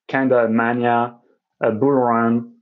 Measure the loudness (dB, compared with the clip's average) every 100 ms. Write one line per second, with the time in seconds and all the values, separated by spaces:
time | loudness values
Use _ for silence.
0 | -6 -2 2 2 2 0 0 0 0 0
1 | -2 -6 _ _ _ -6 -4 0 0 2
2 | 0 0 0 -2 -4 -14